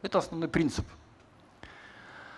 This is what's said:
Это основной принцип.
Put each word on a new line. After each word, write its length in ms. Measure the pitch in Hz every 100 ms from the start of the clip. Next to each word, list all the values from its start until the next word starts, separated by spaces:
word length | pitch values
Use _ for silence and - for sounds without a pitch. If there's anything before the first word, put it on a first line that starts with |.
Это 160 | 196 190
основной 280 | - 165 165
принцип. 380 | 180 156 - - - - - - - - - - - - - - - -